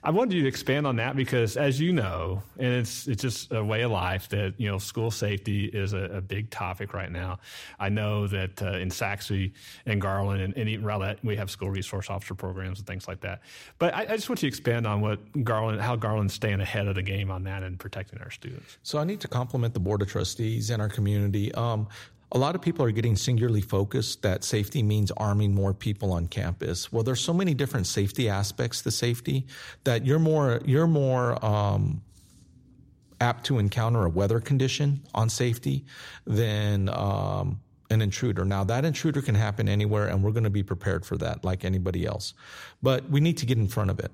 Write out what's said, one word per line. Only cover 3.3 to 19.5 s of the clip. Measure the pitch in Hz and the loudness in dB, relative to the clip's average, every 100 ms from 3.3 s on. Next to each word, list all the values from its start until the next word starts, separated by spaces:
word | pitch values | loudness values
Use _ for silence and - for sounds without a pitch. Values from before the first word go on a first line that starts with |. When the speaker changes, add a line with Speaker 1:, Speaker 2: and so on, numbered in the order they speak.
| 110 - | -4 -4
Speaker 1:
a | 113 | -4
way | 104 110 | 0 0
of | 120 | 2
life | 101 90 98 - | 0 0 -2 -2
that, | 98 98 95 | -4 -2 -2
you | 107 | -2
know, | 98 | -2
school | - - 113 | -4 -4 -4
safety | 107 104 98 - 101 | -2 -2 -2 -2 -2
is | 104 107 95 | -2 -2 -2
a, | 98 95 98 | -2 -4 -6
a | |
big | 95 101 110 | -6 -6 -6
topic | - 90 92 101 | -6 -6 -6 -8
right | 95 95 | -8 -8
now. | 87 92 92 - - - - | -6 -6 -8 -12 -18 -18 -4
I | 98 | 0
know | 104 107 104 104 | 0 0 0 0
that, | 98 95 95 | -2 -4 -4
uh, | 98 | -4
in | 95 92 | -2 -4
Sachse | - 101 101 - 98 95 - - - - | -4 -4 -4 -4 -2 -2 -6 -20 -12 -4
and | 104 | -2
Garland | 95 98 98 98 | 0 0 0 -2
and, | 95 101 | -2 -4
and | 110 | -4
even | 110 | -2
Rowlett, | 107 104 95 107 | -4 -2 -4 -4
we | 113 101 | -4 -4
have | 95 | -6
school | - 98 | -6 -4
resource | 98 87 98 - | -4 -4 -6 -6
officer | 95 - | -8 -8
programs | 95 92 92 95 95 | -8 -8 -6 -8 -8
and | 101 | -10
things | 95 - | -10 -10
like | 95 | -10
that. | 95 92 - - - - | -10 -10 -14 -20 -20 0
But | 170 | 0
I, | - | 0
I | 214 220 | -2 -4
just | - | -2
want | 240 | -2
you | 143 | -2
to | |
expand | - - 117 113 | -2 0 0 0
on | 104 | 0
what | 107 104 - 147 | 0 -2 -4 -4
Garland, | 120 110 110 107 | 0 0 0 -2
how | 110 120 | -2 -2
Garland's | 107 110 98 | 0 0 0
staying | - 110 101 | 0 -2 -2
ahead | 95 107 98 | -2 -2 -2
of | 95 | -2
the | |
game | 95 98 95 | -2 -4 -4
on | 92 | -4
that | 95 98 | -6 -6
and | 92 92 | -8 -10
protecting | 101 95 95 - | -10 -10 -12 -14
our | - | -14
students. | - 135 123 - - | -12 -12 -14 -16 -18
Speaker 2:
So | - 151 | -4 -2
I | |
need | 160 208 | -2 -4
to | - | -4
compliment | 123 123 | -2 -2